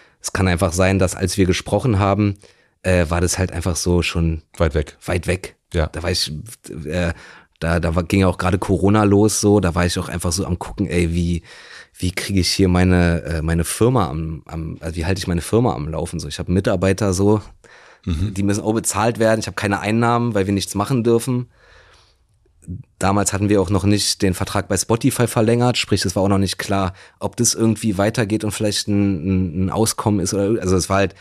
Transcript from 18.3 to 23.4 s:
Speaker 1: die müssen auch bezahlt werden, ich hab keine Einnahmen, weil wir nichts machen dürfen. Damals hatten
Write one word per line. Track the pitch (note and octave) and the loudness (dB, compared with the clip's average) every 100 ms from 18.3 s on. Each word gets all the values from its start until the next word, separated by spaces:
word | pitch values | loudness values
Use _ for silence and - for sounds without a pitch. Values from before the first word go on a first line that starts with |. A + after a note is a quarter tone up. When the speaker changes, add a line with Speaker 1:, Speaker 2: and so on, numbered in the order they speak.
Speaker 1:
die | G2 | -2
müssen | G2 G2+ | -2 -2
auch | F#2+ | -2
bezahlt | A2 F2+ G2 A2+ A2 | -2 -2 -2 -2 2
werden, | A2+ A2+ | 2 2
ich | G#2 | -2
hab | - | -4
keine | G#2 F#2+ | -2 -2
Einnahmen, | G2+ A2 A#2+ A#2+ A#2+ | 0 0 2 2 0
weil | G#2 F#2+ | 0 0
wir | |
nichts | G2+ - | 0 -2
machen | G2 G#2 C3 | -4 -2 0
dürfen. | A2+ A#2 C3 B2 A#2+ _ _ - _ _ _ _ _ _ _ _ - F2+ - _ | 2 2 0 -4 -6 _ _ -20 _ _ _ _ _ _ _ _ -16 -16 -16 _
Damals | F#2+ G2 G2 | 0 0 0
hatten | G2 | 0